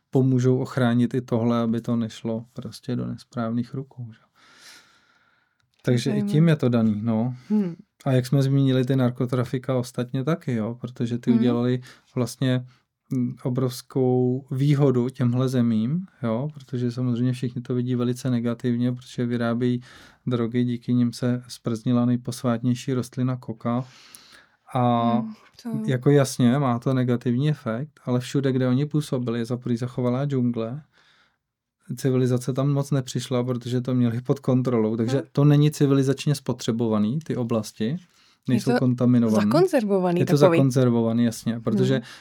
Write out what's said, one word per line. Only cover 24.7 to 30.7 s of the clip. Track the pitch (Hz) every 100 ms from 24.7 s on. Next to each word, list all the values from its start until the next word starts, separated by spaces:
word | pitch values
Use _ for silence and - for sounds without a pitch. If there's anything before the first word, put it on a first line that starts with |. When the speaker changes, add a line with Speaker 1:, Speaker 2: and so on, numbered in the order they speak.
Speaker 1:
A | 131 123 117 117 113
Speaker 2:
Hmm, | - - _ -
to | 233 226 214
Speaker 1:
jako | 127 143
jasně, | 143 131 - 123 135
má | 135 117
to | 135
negativní | 131 127 117 127 120 147
efekt, | 147 117 110 151 _ -
ale | 123
všude, | 123 143 135
kde | 127 127
oni | 127 147
působili, | 151 147 131 120 117 113
za | 123
prvý | 127 120
zachovalá | 123 131 123 123 143
džungle, | 135 123 117 113